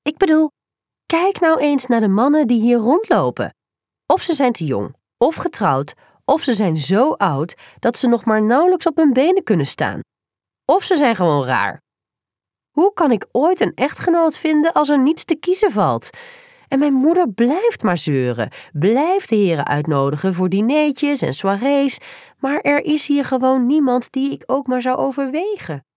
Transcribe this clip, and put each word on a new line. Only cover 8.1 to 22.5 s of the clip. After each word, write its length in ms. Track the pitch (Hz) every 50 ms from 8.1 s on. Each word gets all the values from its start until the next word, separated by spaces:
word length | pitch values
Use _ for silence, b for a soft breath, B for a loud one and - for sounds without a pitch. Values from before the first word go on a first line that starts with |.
| 233 226 -
maar 160 | 226 214 214
nauwelijks 440 | 214 214 240 277 339 370 370 349 -
op 100 | 349 285
hun 180 | - 320 294 240
benen 300 | 247 277 339 370 392 -
kunnen 220 | - 208 165 139
staan. 340 | - - - 151 98 90 - - _ _ _ _ _ _ _ _ _ _ _ _
Of 180 | - 311 392 -
ze 120 | - 370
zijn 200 | 294 294 240 226
gewoon 300 | - 185 170 147 143 131
raar. 360 | 123 131 107 101 98 - - _ _ _ _ _ _ _ _ _ _ _ _ _ _ _ _ _ _
Hoe 220 | _ 285 349 403 403
kan 180 | - 349 277
ik 160 | 240 196 - _
ooit 280 | _ 247 285 349 370 -
een 140 | 233 180 -
echtgenoot 640 | - 254 294 - - - 359 330 339 330 320 311
vinden 360 | - - 311 311 302 302 330 -
als 160 | - 302 269
er 100 | 294 277
niets 260 | 254 285 330 - -
te 100 | - 320
kiezen 360 | 302 - 349 370 370 440 359
valt? 380 | 208 208 180 139 120 117 - - B B B B B B B B B B B
En 120 | B - 269
mijn 140 | 294 294 269
moeder 380 | 262 254 311 339 370 359 240
blijft 520 | 185 - 233 240 294 359 440 480 - - -
maar 140 | 202 175
zeuren, 520 | 160 - 160 143 131 127 123 117 117 110 - B B B B B
blijft 560 | 147 151 196 226 262 302 339 381 392 - -
heren 380 | 233 208 202 180 165 147 135
uitnodigen 680 | - 139 147 151 160 147 139 135 139 143 147 - 190 180
voor 160 | 175 185 180
dineetjes 720 | 180 196 214 233 285 302 302 302 277 - - 285 294 254
en 120 | - 135 135
soirées, 640 | - - 196 202 196 226 277 285 277 277 269 - - B B B B B B B
maar 220 | B - 269